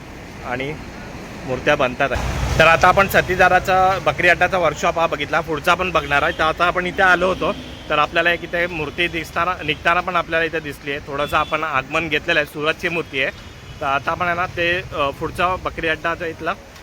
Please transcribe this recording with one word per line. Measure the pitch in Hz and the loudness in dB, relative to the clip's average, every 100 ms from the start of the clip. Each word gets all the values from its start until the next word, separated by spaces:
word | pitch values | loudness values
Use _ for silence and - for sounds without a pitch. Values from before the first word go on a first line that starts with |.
| - - - - 135 | -12 -16 -16 -12 -8
आणि | 123 135 156 - - - - - - - | -6 -6 -8 -12 -14 -14 -14 -14 -12 -6
मूर्त्या | 127 147 147 | -2 2 2
बनतात | 131 123 139 | 2 0 -2
आहेत. | 117 - - - - | 0 -2 -2 0 4
तर | 160 | 6
आता | 165 180 | 8 6
आपण | 185 190 | 6 4
सतीदाराचा | 185 160 180 185 180 185 190 185 190 | 4 2 4 4 4 4 4 4 2
बकरी | 151 147 175 | 0 2 4
अड्ड्याचा | 165 180 185 | 4 4 2
वर्कशॉप | 165 147 180 165 | 0 2 0 2
हा | 165 | 0
बघितला, | 151 143 151 | 0 -2 -2
पुढचा | 160 151 147 175 | 0 -2 2 2
पण | 185 | 2
बघणार | 165 143 143 | 0 2 2
आहे. | 151 175 | 2 0
तर | 160 | 0
आता | 160 175 | 2 2
आपण | 180 180 | 2 -2
इथे | 180 | 2
आलो | 190 175 185 | 6 6 4
होतो, | 175 156 208 - - - | 0 -2 -4 -8 -12 -2
तर | 151 | 2
आपल्याला | 147 170 170 | 2 2 2
एक | 170 | 0
इथे | 170 170 175 | -2 -2 -2
मूर्ती | 170 147 139 170 | -2 -6 -2 -2
दिसताना, | 165 151 - 170 180 151 | -2 -6 -2 -2 -2 -4
निघताना | 143 170 170 | -2 0 0
पण | 175 180 | 0 -2
आपल्याला | 160 165 165 | 0 0 0
इथे | 160 | -4
दिसली | 147 135 147 | -8 -10 -8
आहे. | 143 151 | -8 -6
थोडंसं | 143 147 165 | -4 0 0
आपण | 151 160 160 | 0 -2 -2
आगमन | 139 131 156 165 | -2 -2 -2 0
घेतलेलं | 151 170 165 | -2 0 0
आहे, | 147 | 0
सुरतची | 156 147 160 180 | -2 -4 -2 -2
मूर्ती | 170 151 139 | -4 -4 -2
आहे. | 139 - - - - - | -4 -4 -14 -18 -18 -8
तर | 143 | -2
आता | 139 135 | -2 -2
आपण | 165 175 | -2 -2
आहे | 170 | -2
ना, | 180 | -4
ते, | 151 170 180 | -2 -2 -2
अ, | 185 175 143 | -4 -4 -4
पुढचा | 135 160 139 180 185 | -2 -6 -2 -2 -2
बकरी | 175 - 165 | -6 -4 -4
अड्डाचा | 156 170 165 170 | -2 -2 -4 -6
इथला | 160 160 202 - - | -8 -6 -6 -10 -20